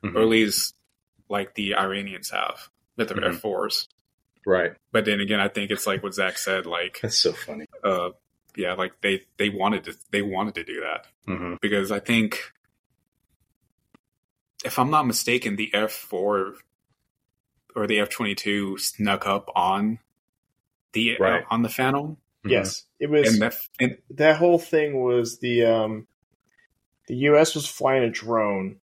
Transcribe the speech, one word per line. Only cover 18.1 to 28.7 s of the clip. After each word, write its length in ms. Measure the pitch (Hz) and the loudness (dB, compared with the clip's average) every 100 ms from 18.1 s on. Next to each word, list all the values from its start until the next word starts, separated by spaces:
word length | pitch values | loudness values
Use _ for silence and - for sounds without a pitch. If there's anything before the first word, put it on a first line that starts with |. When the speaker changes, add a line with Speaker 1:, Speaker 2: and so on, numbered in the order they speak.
| - 110 98 - 101 98 98 | -2 -4 -2 -2 -2 -2 -4
Speaker 2:
snuck 460 | - - 104 98 101 | -6 -2 0 0 0
up 220 | 98 - - | -2 0 0
on 440 | 90 98 107 113 _ _ _ _ _ _ _ _ _ | 2 2 0 -4 _ _ _ _ _ _ _ _ _
the, 240 | 113 117 117 | -2 0 2
Speaker 1:
Right. 240 | 95 87 | 2 2
Speaker 2:
uh, 20 | - | -2
on 100 | 113 | -2
the 80 | 117 | -2
Phantom. 480 | - 131 139 151 156 _ _ | 0 0 0 -4 -12 _ _
Speaker 1:
Mm-hmm. 60 | - | 2
Speaker 3:
Yes, 360 | 120 95 - - _ | 2 2 -6 -14 _
it 100 | 147 | 0
was. 240 | 151 135 | 4 6
Speaker 2:
And 80 | 110 | 4
that, 120 | 110 - - - | 2 -2 -14 -2
and 180 | 123 127 _ | -2 -2 _
Speaker 3:
That 260 | 135 151 156 | 4 4 6
whole 200 | 175 170 | 6 4
thing 420 | 170 160 151 139 | 2 0 0 0
was 380 | 123 123 117 - | 2 2 0 -4
the, 260 | 123 120 117 | 0 4 4
um, 420 | 113 110 110 110 _ _ _ _ _ _ _ _ _ _ | 4 0 -4 -12 _ _ _ _ _ _ _ _ _ _
the 80 | 123 | 0
U 200 | 143 147 | 6 6
S 180 | 160 160 | 6 2
was 120 | 143 | -6
flying 360 | - 135 135 | -2 2 2
a 60 | 120 | 2
drone. 680 | 113 110 113 104 98 95 | -2 0 0 2 0 -4